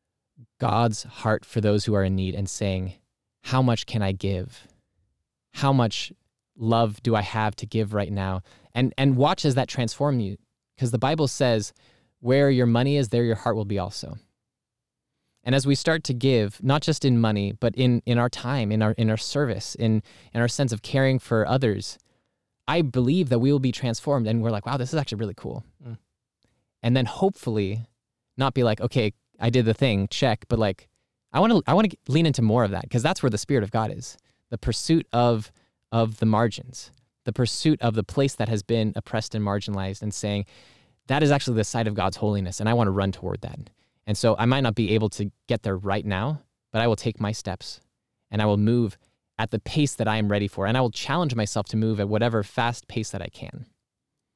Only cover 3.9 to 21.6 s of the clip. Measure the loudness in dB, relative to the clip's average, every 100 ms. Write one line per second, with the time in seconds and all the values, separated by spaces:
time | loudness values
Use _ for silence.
3.9 | -2 -2 -2 -4 -4 -6 -14 -20 _ _
4.9 | _ _ _ _ _ _ -2 2 4 2
5.9 | -2 -8 -14 _ _ _ -4 2 4 2
6.9 | 0 0 0 0 -2 -2 -4 -4 -4 -2
7.9 | -2 -2 -4 -4 -4 -8 -18 _ -2 -2
8.9 | 2 2 4 2 2 2 2 0 -2 -4
9.9 | -2 -2 0 -2 -8 _ _ _ -6 -2
10.9 | 0 0 2 0 2 2 2 -2 -12 _
11.9 | _ _ _ 2 4 4 4 4 4 2
12.9 | 2 2 2 0 0 -2 -2 -2 -4 -4
13.9 | -8 -12 -14 _ _ _ _ _ _ _
14.9 | _ _ _ _ _ 0 2 2 2 2
15.9 | 0 -2 0 2 4 2 0 0 2 0
16.9 | 0 2 4 4 2 -2 -2 -2 2 2
17.9 | 2 2 0 0 -2 -4 -2 0 2 2
18.9 | 2 0 0 -2 -2 -2 -2 -8 -2 0
19.9 | 0 -2 -12 -8 -2 0 0 -2 -4 -2
20.9 | 2 2 2 0 0 2 2